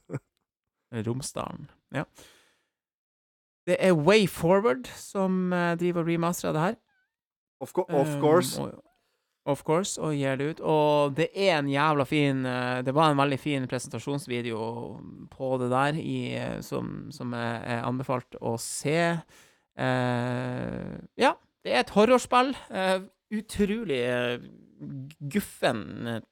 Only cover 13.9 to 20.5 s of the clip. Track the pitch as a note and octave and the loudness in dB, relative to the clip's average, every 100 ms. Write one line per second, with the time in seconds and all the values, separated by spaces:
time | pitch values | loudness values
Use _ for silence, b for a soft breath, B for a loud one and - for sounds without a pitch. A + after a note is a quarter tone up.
13.9 | A#2+ C#3+ C#3+ C3+ A#2+ A#2+ A2+ A2+ A#2 B2 | -8 -6 -6 -4 -6 -4 -6 -6 -8 -10
14.9 | - - - - - C3 C3 B2 B2+ C#3+ | -12 -16 -18 -20 -8 -2 0 2 2 2
15.9 | D#3 - C3 B2 B2 B2 A2 - C3 A#2 | 0 -4 -4 -4 -4 -4 -6 -6 -6 -6
16.9 | F#2+ - - B2+ A#2+ A#2 A#2 - A#2+ A#2+ | -8 -12 -10 -8 -4 -4 -6 -4 -4 -4
17.9 | B2+ C3+ B2+ - - A#2+ A2+ - - C#3+ | -4 -4 -4 -6 -8 -4 -4 -6 -4 -2
18.9 | D#3+ E3+ E3 - b b b b - C3 | 0 0 -2 -6 b b b b -4 -2
19.9 | B2+ B2 B2 B2 B2 B2+ | 0 0 0 -2 -4 -4